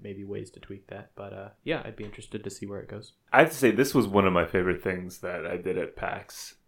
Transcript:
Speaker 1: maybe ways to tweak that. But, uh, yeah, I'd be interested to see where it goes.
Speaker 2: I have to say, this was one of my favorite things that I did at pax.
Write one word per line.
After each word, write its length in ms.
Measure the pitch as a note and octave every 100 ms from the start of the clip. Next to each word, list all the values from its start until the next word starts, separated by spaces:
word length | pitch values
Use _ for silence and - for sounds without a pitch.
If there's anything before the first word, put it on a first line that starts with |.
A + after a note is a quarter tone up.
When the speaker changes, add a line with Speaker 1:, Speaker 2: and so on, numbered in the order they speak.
Speaker 1:
maybe 240 | G#2+ G2
ways 260 | G2 G2+ G2+
to 80 | -
tweak 260 | - G2 -
that. 240 | G2 G2+
But, 180 | - G2+
uh, 140 | G2 G2+ _
yeah, 200 | - D#3
I'd 120 | - A2
be 80 |
interested 380 | G#2 - - G#2+
to 60 | G#2
see 160 | -
where 160 | G2+ G2+
it 80 | -
goes. 240 | G#2 - _ _
Speaker 2:
I 100 | B2+
have 100 | D#3+
to 40 | D#3
say, 140 | B2+
this 220 | G#2 C3
was 120 | C#3 G#2
one 200 | G2+ F#2+
of 60 |
my 140 | F2+ E2
favorite 360 | F#2+ F2+ E2
things 360 | G2 F2+ F2+ -
that 260 | F2+ F2 E2
I 120 | F2+
did 180 | F#2 F2+
at 200 | E2 -
pax. 580 | - - - - - -